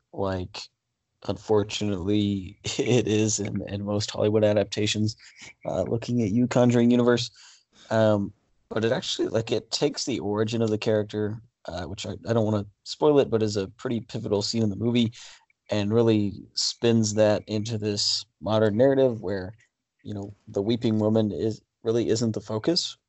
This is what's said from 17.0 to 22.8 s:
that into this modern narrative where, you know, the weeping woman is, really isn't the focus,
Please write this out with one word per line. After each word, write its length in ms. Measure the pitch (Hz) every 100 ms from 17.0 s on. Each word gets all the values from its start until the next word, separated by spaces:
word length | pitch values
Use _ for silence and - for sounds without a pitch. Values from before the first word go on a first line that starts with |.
| 107 104
that 280 | 104 101 -
into 300 | 107 110 110
this 480 | 104 101 - - - _
modern 360 | 87 110 110 107
narrative 440 | 135 135 131 110
where, 320 | 95 98 92 - _ _ _ _
you 100 | 104
know, 200 | 101 98 - -
the 140 | 101
weeping 380 | 101 117 117 107
woman 320 | 107 110 107
is, 300 | 78 110 - _ _
really 260 | 113 117 82
isn't 240 | 107 113
the 80 | 104
focus, 560 | - 110 165 180